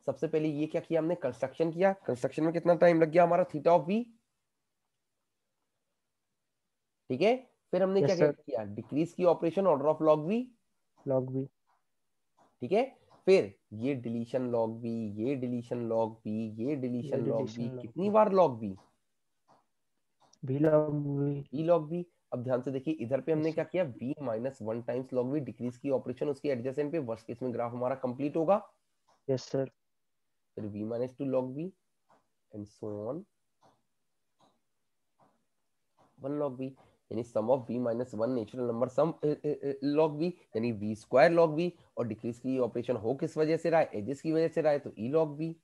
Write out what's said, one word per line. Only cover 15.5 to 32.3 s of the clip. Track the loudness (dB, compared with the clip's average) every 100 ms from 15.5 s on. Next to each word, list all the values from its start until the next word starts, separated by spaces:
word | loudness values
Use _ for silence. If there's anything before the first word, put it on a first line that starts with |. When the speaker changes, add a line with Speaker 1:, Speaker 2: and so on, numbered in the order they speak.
| -4 -4 -6 -2
Speaker 1:
log | 0 0 -4
v, | -6 -4 -4 -4
ये | -4 -2
deletion | -4 -4 -4 -2
Speaker 2:
ये | 0
Speaker 1:
log | -2 -2
v, |
Speaker 2:
deletion | -6 -8
log | -8
Speaker 1:
कितनी | -10 -4 2
Speaker 2:
v। |
Speaker 1:
बार | 4 6
log | 6 4 2
v, | -8 -10 _ _ _ _ _ _ _ _ _ _ _ _ _ _ _ _
Speaker 2:
v | -4 2 6
log | 6 4 -2 -2
v। | 0 0 -2 -6
Speaker 1:
v | -4 2
log | 2 2
v। | -8 -8 _ _
अब | -6
ध्यान | -2 -2
से | -2
देखिए, | -4 -4
इधर | -4 -2 -4
पे | 0
हमने | 0 0
Speaker 2:
यस |
Speaker 1:
क्या | -2
Speaker 2:
सर। | -4
Speaker 1:
किया, | -2
v | -4 -4 -8 -6 -4
minus | -4 -6 -6 -6
one | -6 -4
times | -6 -2 -2
log | 0
v, | -2
decrease | -4 -8 -8 -6
की | -4
operation, | -2 -4 -4 -4
उसके | -2 -2
adjacent | -2 -4 -4 -2
पे | -4 -4
worst | -8 -10
case | -6
में | -6
graph | -4 -6
हमारा | -2 -4
complete | -2 -4 -4 -4
होगा। | 0 2 2 0 _ _ _ _ _ -4
Speaker 2:
यस | -4
sir। | -2 -4 -4 _ _ _ _ _ _ _ _ -12
Speaker 1:
फिर |
v | -10 -8 -6
minus | -6 -6
two | -6 -2
log | -2 -2 -8
v | -10 _ _ _ _ _ _